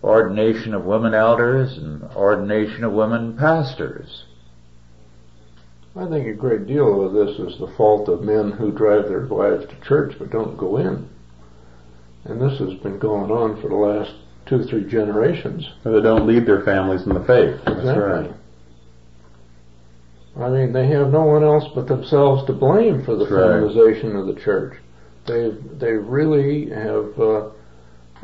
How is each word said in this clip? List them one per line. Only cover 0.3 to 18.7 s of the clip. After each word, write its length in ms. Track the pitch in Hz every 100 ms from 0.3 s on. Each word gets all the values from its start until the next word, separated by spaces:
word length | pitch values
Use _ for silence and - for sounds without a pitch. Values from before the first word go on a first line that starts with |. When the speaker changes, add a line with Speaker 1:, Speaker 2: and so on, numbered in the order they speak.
| 104 110 110 110
Speaker 1:
of 100 | 101
women 300 | 87 107 113
elders 640 | 110 113 117 120 135 131 87
and 240 | 78 73 -
ordination 680 | - 101 104 98 107 107 -
of 80 | 117
women 440 | 104 110 117 117 113
pastors. 880 | 151 165 135 - 73 - - - - - - - - - - - - - - - - - - - - 185
Speaker 2:
I 100 | 180
think 200 | 156 117
a 80 |
great 320 | 104 127 110 98
deal 380 | 143 127 98
of 100 | 95
this 240 | 101 101 -
is 200 | 90 -
the 80 | -
fault 400 | - 107 107 -
of 140 | -
men 300 | 101 107 104
who 180 | 101 107
drive 380 | 101 107 104 101
their 160 | 95 -
wives 380 | 104 101 -
to 160 | - - -
church 260 | 147 - -
but 120 | -
don't 280 | 113 110 -
go 180 | 92 113
in. 320 | 185 - - - - - - - - - - - - - -
And 120 | 113
this 180 | 135 -
has 160 | 92
been 240 | 95 101 98
going 320 | 110 104 98
on 300 | 117 110 104
for 80 | -
the 80 | 101
last 360 | 104 104 107 - - -
two, 180 | - 127
three 200 | 107 110
generations. 840 | 98 117 104 104 131 175 - - - -
Speaker 3:
Or 80 | 113
they 100 | 110
don't 240 | 110 110 110
lead 180 | 117
their 160 | 117 98
families 440 | - 98 92 92 101
in 80 |
the 100 | 90
faith. 340 | - 127 - -
That's 140 | - -
Speaker 2:
Exactly. 240 | 127 107
Speaker 3:
right. 280 | 101 87 - - - - -